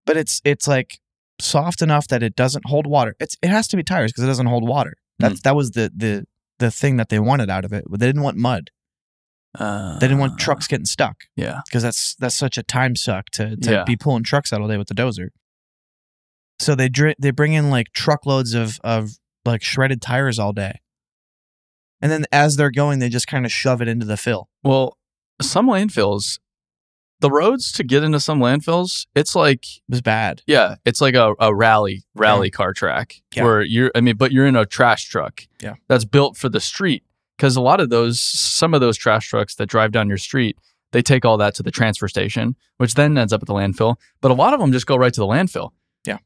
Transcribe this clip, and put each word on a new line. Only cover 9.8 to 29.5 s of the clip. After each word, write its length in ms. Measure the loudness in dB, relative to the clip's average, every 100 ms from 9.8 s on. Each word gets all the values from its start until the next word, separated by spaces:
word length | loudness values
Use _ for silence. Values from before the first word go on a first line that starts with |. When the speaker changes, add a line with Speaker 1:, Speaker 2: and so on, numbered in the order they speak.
| -6 0
Speaker 1:
They 80 | 2
didn't 140 | 2
want 180 | 0 -2
trucks 300 | -4 -2 -2
getting 160 | -4 -4
stuck 380 | -4 -4 -4 -16
Speaker 2:
Yeah. 280 | -8 -8 -8 -6
Speaker 1:
'cause 100 | -2
that's, 320 | -2 -4 -6 -6
that's 200 | -6 -2
such 200 | -4 -6
a 40 |
time 320 | -4 -2 0
suck 360 | -2 -4 -6 -6
to, 260 | -8 -6 -4
to 140 | 0
Speaker 2:
Yeah. 120 | 0
Speaker 1:
be 120 | 0 -2
pulling 260 | 0 -2
trucks 300 | 0 -2 -2
out 80 | -4
all 80 | -2
day 100 | -4
with 80 | -4
the 60 |
dozer. 360 | -4 -4 -4 -12 _ _ _ _ _ _ _ _ _ _ _ _ -6
So 160 | -2
they 140 | 0 0
dri-, 260 | 2 0 2
they 120 | -2
bring 240 | 0 0
in, 160 | 2 2
like, 220 | 0 -2
truckloads 600 | -4 -2 -2 0 -2 0
of, 240 | -2 -4 -6
of, 280 | -4 -2 -4 -10 _ _ -4
like, 160 | -4
shredded 400 | -4 -2 0 -2
tires 360 | -2 -2 -2 -2
all 140 | -4
day. 280 | -4 -8 -10 _ _ _ _ _ _ _ _ _ _ _ -4
And 100 | -2
then 140 | -2 0
as 240 | 2 4 2
they're 140 | 0
going, 280 | 2 0 0
they 100 | -2
just 180 | -2 -4
kinda 220 | -4 -2
shove 320 | -2 0 0
it 60 | -2
into 160 | -4 -4
the 100 | -4
fill. 320 | -2 -4 -6 _
Speaker 2:
Well, 360 | 0 2 0 -6 _ _ _ -10
some 260 | -2 2 2
landfills, 720 | 2 0 0 0 0 -6 -10 _ _ _ _ _ _ _ -2
the 100 | 2
roads 420 | 4 2 0 -4
to 120 | -6
get 180 | 0 2
into 180 | 2 0
some 200 | 0 0
landfills, 680 | 2 0 0 -2 -2 -6 -2
it's 200 | -2 0
like 300 | 0 2